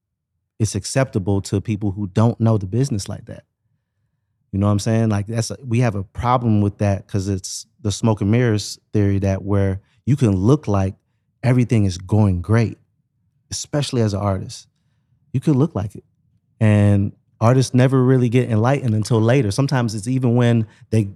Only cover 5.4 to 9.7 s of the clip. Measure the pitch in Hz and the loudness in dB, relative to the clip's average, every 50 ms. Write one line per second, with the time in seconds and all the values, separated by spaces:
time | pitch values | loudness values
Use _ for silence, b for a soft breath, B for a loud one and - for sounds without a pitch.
5.4 | 113 - 101 - 143 123 113 120 127 117 101 101 98 - - - 120 120 127 127 | -6 -6 -8 -12 -8 -4 0 0 0 0 -2 -4 -8 -8 -8 -4 0 0 0 2
6.4 | 120 113 107 104 101 101 - - 107 101 98 90 - _ - 101 92 101 98 95 | 2 2 2 2 2 0 0 -2 -2 0 -2 -2 -4 _ -6 -4 -4 -4 -4 -4
7.4 | - - - - - _ _ _ - 104 98 - - 113 107 - 98 98 113 123 | -6 -10 -14 -14 -16 _ _ _ -6 -6 -4 -2 0 0 0 0 0 0 2 2
8.4 | 123 117 104 82 - - - - _ _ - 107 101 101 98 95 98 98 95 95 | 2 2 0 -2 -4 -6 -12 -16 _ _ -2 0 0 2 0 0 0 -2 -2 -2
9.4 | - 98 101 98 98 95 | -2 -2 0 0 0 0